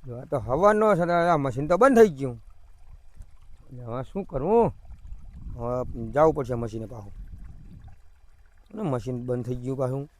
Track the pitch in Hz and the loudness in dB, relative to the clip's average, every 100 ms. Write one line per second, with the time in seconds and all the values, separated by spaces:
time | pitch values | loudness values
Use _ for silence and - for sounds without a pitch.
0 | - 120 135 143 107 135 202 214 214 185 | -14 -14 -6 -6 -2 4 4 6 4 4
1 | 170 175 170 160 139 117 151 180 262 233 | 2 2 4 2 2 -2 0 6 6 10
2 | 220 139 135 117 - - - - - - | 8 6 -6 -8 -16 -20 -20 -20 -18 -18
3 | - - - - - - - 123 120 120 | -18 -18 -18 -18 -20 -20 -18 -14 -10 -8
4 | 127 196 190 151 147 233 196 - - - | -6 -8 -6 -4 2 4 4 0 -16 -18
5 | - - - - - 123 117 127 123 123 | -14 -14 -14 -14 -12 -8 -4 -4 -4 -8
6 | 113 123 160 151 120 120 117 110 110 117 | -4 4 4 4 -2 -4 -4 -8 -10 -12
7 | 104 - - - - - - - - - | -14 -14 -14 -14 -14 -16 -18 -18 -18 -20
8 | - - - - - - - 208 202 127 | -20 -20 -20 -20 -20 -20 -16 -6 -2 -2
9 | 110 123 123 123 120 123 123 135 127 135 | -4 -6 -4 -4 -4 -6 -4 -2 -2 -2
10 | 143 | -8